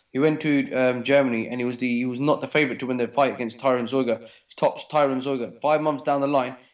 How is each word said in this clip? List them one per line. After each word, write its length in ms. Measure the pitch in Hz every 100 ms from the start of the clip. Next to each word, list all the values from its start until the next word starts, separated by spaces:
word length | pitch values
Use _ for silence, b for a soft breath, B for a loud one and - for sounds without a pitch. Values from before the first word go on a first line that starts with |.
| B
He 80 | 131
went 220 | 156 151
to, 300 | 156 143 135
um, 300 | 127 127 123
Germany, 440 | 117 139 135 117 113
and 120 | 123
he 60 | 123
was 140 | 120
the, 80 | 127
he 180 | 120 127
was 140 | 123
not 220 | 143 143
the 60 | 135
favourite 320 | 151 139 113
to 40 | 127
win 120 | 127
the 100 | 117
fight 260 | - 135
against 240 | 107 117 113
Tyron 320 | 135 127 117
Zeuger. 300 | 135 120 113
He 360 | 113 - _ -
tops 300 | 143 - -
Tyron 320 | 151 143 131
Zeuger. 360 | 135 135 110 -
Five 200 | 143 151
months 220 | 156 139
down 180 | 147 143
the 60 | 139
line, 280 | 143 127 127 b